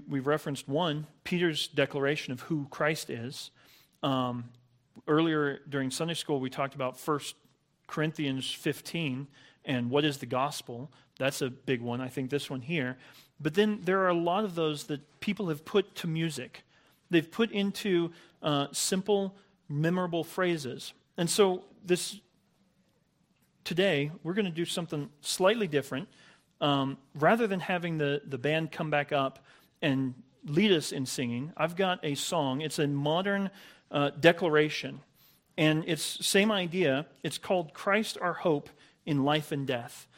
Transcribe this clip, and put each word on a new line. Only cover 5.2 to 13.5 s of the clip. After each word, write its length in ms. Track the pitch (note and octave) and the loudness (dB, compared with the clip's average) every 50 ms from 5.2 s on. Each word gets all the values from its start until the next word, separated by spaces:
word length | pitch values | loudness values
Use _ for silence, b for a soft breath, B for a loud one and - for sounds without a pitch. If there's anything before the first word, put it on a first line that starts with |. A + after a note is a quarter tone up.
| E3 E3 D#3+ D3+ D3 C#3+ C3+ - - D3 | 4 4 2 0 0 -2 -2 -6 -10 -6
during 220 | C#3 C#3 C3+ C3 | -4 -2 -2 -2
Sunday 240 | - - E3 E3+ E3 | -2 -2 -4 -4 -4
school, 260 | - - - D3 C3+ | -6 -2 -2 -2 -2
we 80 | C3 B2+ | -2 -4
talked 260 | - - C#3 C3+ - | -4 -4 -4 -4 -4
about 240 | C#3+ C3 B2+ B2+ - | -4 -6 -6 -6 -6
First 380 | - E3 D3+ C#3 - - - _ _ _ _ _ _ _ _ _ _ | -2 -2 -2 -2 -2 -8 -14 _ _ _ _ _ _ _ _ _ _
Corinthians 640 | - - E3 D3+ D#3+ D3+ - D3+ C#3 C3+ C3 B2+ - | -10 -4 -2 -2 -2 -2 -2 -2 -2 -2 -4 -4 -6
fifteen 760 | - - - D#3 C#3+ - - - - E3+ E3 C#3 B2+ C3 C#3+ - B B B B B B B | -8 -4 -2 -4 -4 -4 -6 -8 -6 -4 -4 -2 -4 -6 -8 -12 B B B B B B B
and 240 | - C3+ B2 A#2+ A#2+ | -4 -2 -2 -2 2
what 140 | C3 C#3+ D3+ | 2 2 2
is 120 | D3+ C#3 | 2 0
the 100 | C#3 C#3 | -2 -6
gospel. 640 | A#2+ B2+ B2+ C3+ D3 - - - - A#2+ A#2+ C#3 - b b b b b - | -4 -2 -2 -2 -2 -4 -8 -12 -12 -12 -12 -12 -14 b b b b b -2
That's 240 | C3 C#3 C#3 - C#3+ | -2 -2 -2 -2 -4
a 80 | B2+ | -4
big 320 | B2 - - - C3 A#2 A#2 | -6 -8 -2 -2 -2 -2 0
one. 180 | A#2+ A#2 B2 | -4 -4 -4
I 80 | C3 B2 | -4 -6
think 220 | - C#3+ C3 B2 | -6 -6 -6 -2
this 180 | C#3 C#3+ - - | -4 -4 -4 -4
one 140 | B2 C3 A#2+ | -8 -8 -6
here. 340 | C#3 F3 D#3+ B2+ B2+ B2+ B B B B B B B B - | -4 -2 -2 -2 -2 -4 B B B B B B B B -4
But 160 | D3 D3+ | -4 -2